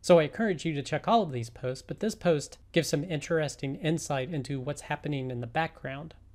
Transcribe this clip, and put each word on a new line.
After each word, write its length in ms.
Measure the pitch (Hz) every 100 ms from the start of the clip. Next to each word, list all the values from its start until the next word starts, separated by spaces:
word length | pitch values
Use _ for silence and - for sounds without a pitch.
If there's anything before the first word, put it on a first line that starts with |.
So 180 | - 175
I 40 |
encourage 420 | 147 - 226 170 165
you 80 | 143
to 60 |
check 260 | 135 147 -
all 160 | 226
of 80 | 180
these 180 | 131 117
posts, 340 | - 127 131 -
but 140 | -
this 160 | 214 214
post 420 | 175 156 - - -
gives 160 | 170 151
some 160 | 156
interesting 720 | 170 156 - 165 147 - 139 139
insight 580 | 156 165 - 139 131
into 260 | 160 127 139
what's 240 | 127 147
happening 460 | - 147 156 143 131
in 120 | 123
the 60 | 120
background. 680 | 147 160 - 139 135 156 - -